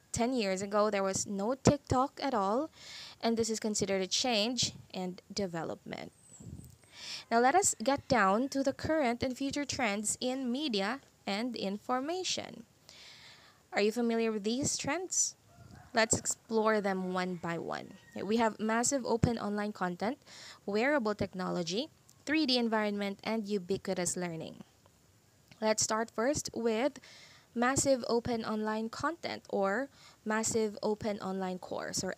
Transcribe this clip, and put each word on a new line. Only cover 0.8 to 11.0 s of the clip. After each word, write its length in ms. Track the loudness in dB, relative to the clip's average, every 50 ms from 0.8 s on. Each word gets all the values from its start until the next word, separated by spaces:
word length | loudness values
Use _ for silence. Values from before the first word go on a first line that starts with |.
| 4 4
there 140 | 4 2 2
was 200 | 2 0 -2 -2
no 300 | -4 -2 -2 0 0 0
TikTok 640 | 4 4 4 4 4 2 0 2 2 2 2 -2 -4
at 140 | -4 0 0
all, 340 | 2 2 2 2 0 0 -2 -6 -16 -18 -16 -14 -14 -14 -16 -12 -4
and 160 | 0 0 2
this 120 | 2 2 0
is 120 | 0 -2
considered 420 | -2 -2 0 0 0 0 2 0 0
a 60 | 0
change 640 | 0 0 2 2 2 2 2 2 2 0 -2 -2 -2 -8 -18 -12 -8
and 300 | -6 -6 -6 -6 -8 -12 -10 -4
development. 800 | -4 -4 -2 -2 -4 -4 -4 -6 -8 -10 -12 -10 -10 -12 -14 _ _ _ -20 -20 -18 -16 -14 -14 -14 -16 -18 -20 -20 -20 -20 -20 -16 -14 -12 -12 -10 -4 2
Now, 80 | 4 6
let 160 | 6 6 6
us 220 | 6 4 4 2 0
get 280 | 0 0 0 0 0 2
down 400 | 4 6 6 6 6 4 2 0
to 160 | 0 0 0
the 80 | 0 0
current 500 | -2 0 0 2 4 4 2 2 0 -2
and 160 | -4 -2 -2
future 260 | -4 -4 -2 -4 -4
trends 540 | -4 -2 0 0 0 0 0 -2 -4 -4 -2
in 300 | -2 -4 -2 -2 -2 -2
media 480 | -2 -2 -2 -2 0 0 0 0 -2 -4